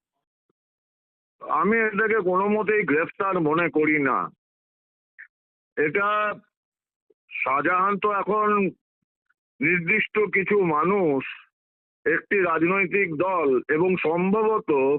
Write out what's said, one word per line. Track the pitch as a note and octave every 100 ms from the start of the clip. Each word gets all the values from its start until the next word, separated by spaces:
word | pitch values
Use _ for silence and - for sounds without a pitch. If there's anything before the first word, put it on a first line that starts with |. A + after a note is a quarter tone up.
| _ _ _ _ _ _ _ _ _ _ _ _ _ _
আমি | - C#3+ F#3 A3+
এটাকে | A3 G3+ A3 A3
কোনো | F3+ F#3 G3+
মতেই | G#3+ G#3 G#3+
গ্রেফতার | E3+ D3 E3 - G3 F#3
মনে | D3+ D#3 E3
করি | D#3 D3+ D#3
না। | C3+ G#2+ F2 - _ _ _ _ _ _ _ - - _ _ _ _ -
এটা | D3+ G3 G3+ G#3+ G#3 G3+ _ _ _ _ _ _ _ _ _
শাহজাহান | - C3 C#3 D3+ F3+ G3 G3
তো | G#3+
এখন | G3+ F3+ G#3+ G#3 G#3 F#3 - _ _ _ _ _ _ _ -
নির্দিষ্ট | D3 F3+ E3 G#3+ - G#3+ G#3
কিছু | G3 F#3 G#3
মানুষ, | F3 D3+ E3+ G3+ E3 C3+ - - - _ _ _ _ _ C#3
একটি | E3+ - G3+
রাজনৈতিক | F3 D#3+ E3+ G3 F3+ G3 F#3 D3
দল | F#3 F3+ D3 B2 -
এবং | D#3 F#3 F3+
সম্ভবত | D#3 E3+ F#3 G#3+ A3 G#3+ - C#3+ C3+